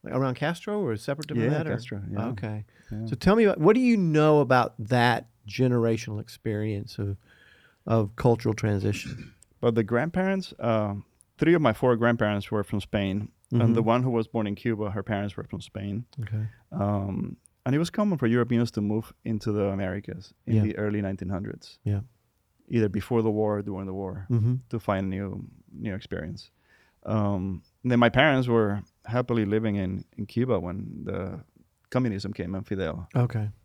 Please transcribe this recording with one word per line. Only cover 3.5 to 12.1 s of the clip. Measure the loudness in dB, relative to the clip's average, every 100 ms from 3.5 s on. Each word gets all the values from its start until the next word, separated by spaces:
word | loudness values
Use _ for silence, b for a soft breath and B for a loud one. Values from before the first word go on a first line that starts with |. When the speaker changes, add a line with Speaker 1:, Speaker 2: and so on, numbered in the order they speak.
| 6
Speaker 1:
what | 4 6
do |
you | 4 4
know | 4 4 6 6
about | 6 4 4 -4
that | 0 4 4 4 -2 _ -12
generational | 0 2 4 2 0 -4 -10
experience | -10 -8 -4 -2 -2 -4 -6 -6
of, | -6 -6 b b b b b b 0
of | 2 2 2
cultural | 2 4 0
transition? | 0 0 2 0 -2 -8 -12 -14 _ _ _
Speaker 2:
But | 0 2
the |
grandparents, | 2 0 0 0 0 -2 -6 -4
um, | 0 0 0 -4 -10 _ _ _
three | 4 6
of |
my | 4
four | 4 2 4
grandparents | 2